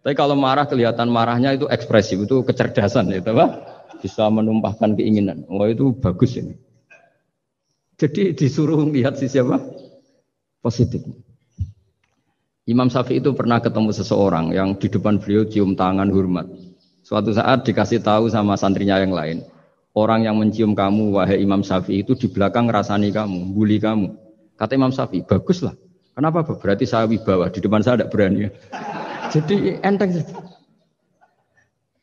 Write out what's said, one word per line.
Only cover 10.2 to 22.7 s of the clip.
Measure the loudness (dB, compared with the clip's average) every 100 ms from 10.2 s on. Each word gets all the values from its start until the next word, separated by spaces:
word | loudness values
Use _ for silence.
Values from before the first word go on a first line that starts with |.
| _ _ _ _
Positif. | -6 0 0 0 -10 -18 -20 _ _ -12 -12 -12 _ _ _ _ _ _ _ _
Imam | -2 2 2
Syafi'i | 0 -2 0
itu | 0
pernah | 0 2 2
ketemu | 2 0 0
seseorang | -2 -2 2 2 2 0
yang | -2 -2 -2
di | -2
depan | 0 0 0
beliau | 2 0
cium | 0 0 0
tangan | 2 0 2 2
hormat. | 2 0 -2 -6 -14 -20 -20 _ _
Suatu | _ -2 0
saat | 0 2 2 2
dikasih | 0 0 0 2
tahu | 2 2
sama | 0 0
santrinya | 0 0 0 2 2
yang | 2
lain, | -2 -4 -8 -12 _ _ _ _ 0
"Orang | 2 2
yang | 2 2
mencium | 0 2 0 2
kamu, | 0 0 0
wahai | 0 2 0
Imam | 2 0 0
Syafi'i, | -4 -2 -4 -2
itu |
di | -2 -2
belakang | 0 0 0 0